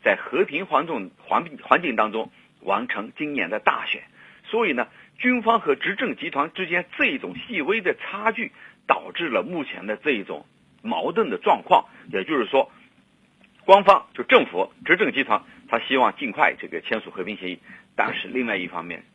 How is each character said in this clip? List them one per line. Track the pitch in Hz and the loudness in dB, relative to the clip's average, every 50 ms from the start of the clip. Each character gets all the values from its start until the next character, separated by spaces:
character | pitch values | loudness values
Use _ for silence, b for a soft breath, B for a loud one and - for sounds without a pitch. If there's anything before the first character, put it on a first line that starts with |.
| - | 4
在 | 113 98 | 2 2
和 | - - - - 131 139 | 2 -2 -4 0 0 0
平 | 135 139 160 190 | 0 -2 -8 -6
环 | - 151 139 151 | 0 0 0 0
境， | 165 160 117 95 87 _ _ | 0 -6 -6 -8 -10 _ _
环 | - - - 113 160 | -6 -2 -2 -2 -2
境， | 170 147 - - | -4 -14 -18 2
环 | - 131 160 | 2 2 2
境 | 175 110 113 | 2 -2 2
当 | 107 107 107 | 2 2 2
中 | 101 113 - - b b b b b _ | 0 -4 -6 -6 b b b b b _
完 | - - 98 104 123 | -2 -2 -2 -2 -2
成 | 123 - 104 101 - - - | -4 -6 -8 -8 -10 -8 -8
今 | 151 151 | -8 -6
年 | 147 127 92 82 | -4 -4 -4 -2
的 | 104 107 | -4 0
大 | - - 139 - - | 0 0 0 0 -4
选。 | - - - - _ B B B B B B B | -6 -6 -6 -8 _ B B B B B B B
所 | - - 226 233 | -4 -2 0 0
以 | 190 | 0
呢， | 147 240 226 B B B B B B - | 0 -2 -2 B B B B B B -2
军 | - 254 254 247 | 0 0 0 2
方 | 202 226 226 220 | 2 2 2 2
和 | - 156 135 | 2 0 -2
执 | - - 170 196 | 0 0 -4 -4
政 | 220 262 202 131 | -2 -4 -4 -4
集 | - - - | -6 -8 -6
团 | - 139 143 160 | -2 -2 -4 -4
之 | _ - 185 | _ -8 -4
间 | 156 170 175 175 - - - | -2 -2 -4 -4 -4 -4 -2
这 | 285 | 0
一 | 233 151 127 | 0 0 -4
种 | - 90 - | -6 -8 -10
细 | 151 - - 240 175 | -12 -12 -8 -6 -4
微 | 139 147 208 226 | -2 -2 -2 0
的 | 185 156 - | 0 -2 -2
差 | - - - - 202 214 220 | -2 -6 -10 -10 -2 -2 -2
距， | 220 240 226 - B B B B B B _ - | -2 -2 -6 -8 B B B B B B _ 0
导 | 127 90 - - | 0 0 0 -8
致 | - - 170 156 | -8 -6 -4 0
了 | 117 95 90 | 0 -2 -2
目 | 135 180 165 | -2 -6 -6
前 | 139 - - - 87 | -6 -8 -10 -12 -6
的 | 104 107 | -8 -8
这 | 104 - 151 | -4 -2 -2
一 | 135 104 95 | -2 -2 -4
种 | - 87 73 - _ _ _ _ _ _ _ | -8 -10 -12 -12 _ _ _ _ _ _ _
矛 | - 220 233 165 - 147 | -8 -4 -4 -2 -2 -2
盾 | 170 214 220 151 | 0 0 -2 -2
的 | 98 - | -2 -2
状 | - - 165 113 | 2 2 2 2
况。 | - - 185 - - B B B B B | 4 4 4 4 4 B B B B B
也 | - 98 95 | -6 -6 -4
就 | - 156 | -2 0
是 | 135 113 | -2 0
说， | 95 - 135 127 b b b b b b _ _ _ _ _ _ _ _ _ _ _ _ _ - | 2 2 2 2 b b b b b b _ _ _ _ _ _ _ _ _ _ _ _ _ 6
官 | - 190 202 196 | 6 6 8 10
方， | 196 196 - - - | 8 6 6 4 -6
就 | _ - 123 | _ -10 0
政 | - 269 233 147 | 6 6 6 6
府、 | - - 87 95 - - _ - | 4 0 -2 -2 -2 -4 _ 2
执 | - 170 | 2 4
政 | 180 214 147 | 4 4 0
集 | 101 131 | 2 0
团， | 131 113 110 98 B B B B B - | 2 2 0 0 B B B B B -2
他 | - 117 | -2 -2
希 | - - 127 | 0 0 2
望 | 135 123 107 - | 4 4 2 2
尽 | - 147 117 | -2 -8 -8
快 | - 147 151 87 65 - | 0 2 2 2 2 -2
这 | - | -12
个 | 80 80 80 | -10 -10 -10
签 | - - 113 110 | -6 -4 -6 -6
署 | - 87 | -6 -10
和 | - 95 | -10 -8
平 | 90 95 107 | -8 -8 -8
协 | - 92 92 | -8 -8 -10
议； | 92 - B B B B B B _ | -10 -10 B B B B B B _
但 | - 104 110 113 | -2 0 0 0
是 | - - | -6 -8
另 | 95 117 127 123 | -4 -4 -4 -2
外 | 117 104 | -2 -2
一 | 95 90 | -4 -4
方 | 87 90 87 82 | -6 -8 -10 -10
面 | 87 82 80 - _ | -10 -12 -14 -16 _